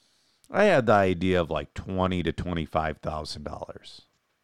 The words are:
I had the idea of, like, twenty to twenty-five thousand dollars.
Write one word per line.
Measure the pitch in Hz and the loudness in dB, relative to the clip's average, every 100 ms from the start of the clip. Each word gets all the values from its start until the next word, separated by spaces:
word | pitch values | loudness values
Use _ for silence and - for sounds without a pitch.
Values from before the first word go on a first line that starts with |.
| _ _ _ _ - | _ _ _ _ -6
I | - | 2
had | 208 156 113 | 4 4 6
the | |
idea | 104 95 87 92 90 | 6 4 2 2 2
of, | 80 | 2
like, | 76 78 | -2 -6
twenty | - - 92 92 92 | -12 -6 -2 0 0
to | 82 | -2
twenty-five | - 90 85 76 80 78 73 | -4 -4 -4 -4 -2 -4 -6
thousand | 85 78 76 - | -8 -8 -8 -10
dollars. | 73 - - - - - _ _ _ _ | -12 -12 -12 -14 -20 -20 _ _ _ _